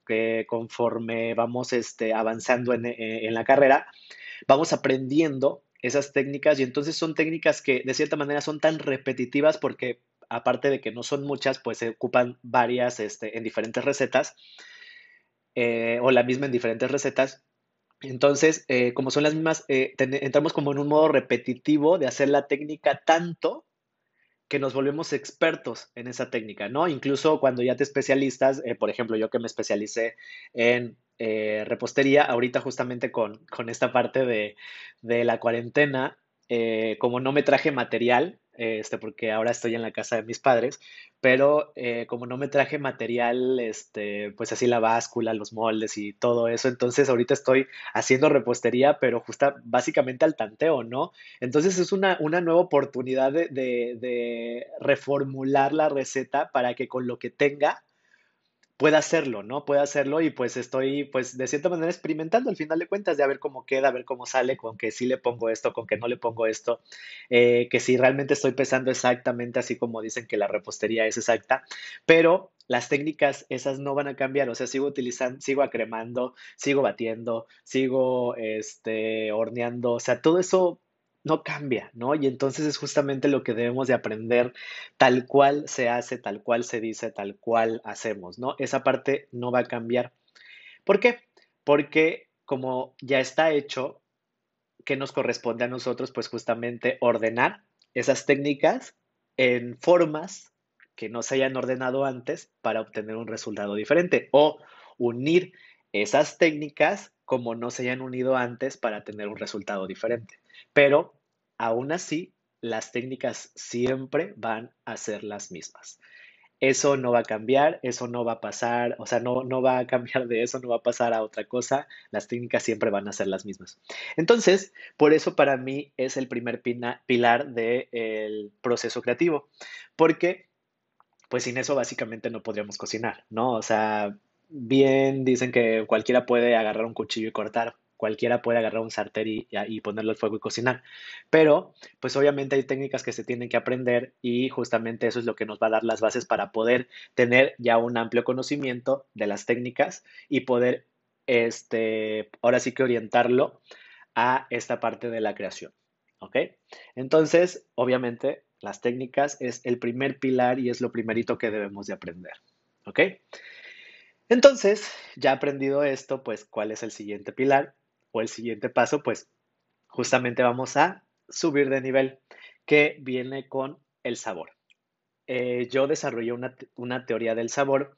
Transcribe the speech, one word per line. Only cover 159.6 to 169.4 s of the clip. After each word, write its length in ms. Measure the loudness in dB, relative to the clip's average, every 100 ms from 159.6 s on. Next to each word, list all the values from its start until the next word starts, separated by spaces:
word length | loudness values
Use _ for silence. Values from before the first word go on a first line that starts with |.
el 140 | -6 -4
primer 400 | -4 -4 -4 -2
pilar 420 | 0 2 2 0
y 100 | -2
es 100 | -4
lo 120 | -4
primerito 460 | -4 -2 -2 -2 -4
que 120 | -4
debemos 360 | -4 -6 -8 -10
de 80 |
aprender, 400 | -10 -12 -14 -18 -20 _ _ _ _
¿ok? 160 | -4 0 0 -2 _ -20 -20 -20 -20 -20 -20 -20 _ _ 0
Entonces, 640 | 8 10 8 2 2 -4 -16 -18
ya 180 | 0 0
aprendido 500 | 2 0 0 0 2
esto, 400 | 0 -2 -6 -6
pues, 220 | -6 -10
¿cuál 280 | -8 -6 -4
es 100 | -6
el 80 | -10
siguiente 420 | -10 -10 -10 -8
pilar 420 | -2 4 4 2 _ _ _ _
o 120 | -6
el 60 | -4
siguiente 400 | -6 -8 -6 -2
paso? 340 | 0 2 0
Pues, 240 | -2 -6 -8 _